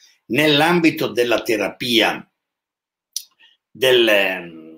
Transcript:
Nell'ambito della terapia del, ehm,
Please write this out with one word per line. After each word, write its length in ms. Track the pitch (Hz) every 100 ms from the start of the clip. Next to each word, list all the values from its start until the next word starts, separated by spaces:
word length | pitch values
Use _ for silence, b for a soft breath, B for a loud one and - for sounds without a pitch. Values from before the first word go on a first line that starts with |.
| b b -
Nell'ambito 800 | 127 156 143 156 175 160 143 131
della 340 | 107 120 110
terapia 880 | - 110 95 - 127 117 95 78 - _ _ _ _ _ _ _ _ - b b b b _
del, 340 | - 131 127 113
ehm, 600 | 104 95 92 87 82 80